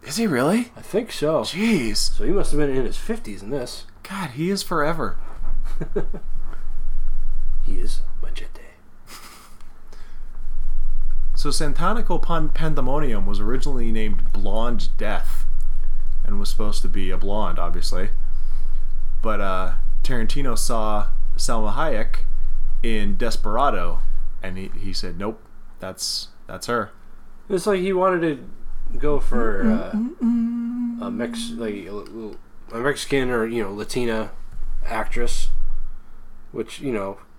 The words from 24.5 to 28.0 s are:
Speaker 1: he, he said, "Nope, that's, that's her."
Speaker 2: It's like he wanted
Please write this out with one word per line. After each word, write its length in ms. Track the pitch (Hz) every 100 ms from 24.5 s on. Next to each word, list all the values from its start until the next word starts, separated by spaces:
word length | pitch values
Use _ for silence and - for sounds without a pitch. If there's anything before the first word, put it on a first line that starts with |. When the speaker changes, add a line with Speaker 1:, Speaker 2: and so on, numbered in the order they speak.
| 92
Speaker 1:
he, 140 | 95 -
he 160 | 101
said, 240 | 95 92 85
"Nope, 240 | 101 110 - - - -
that's, 500 | 165 - - - - - -
that's 180 | 95 -
her." 240 | 120 101 - - - - - -
Speaker 2:
It's 200 | 190 214
like 100 | 190
he 120 | 185
wanted 280 | 185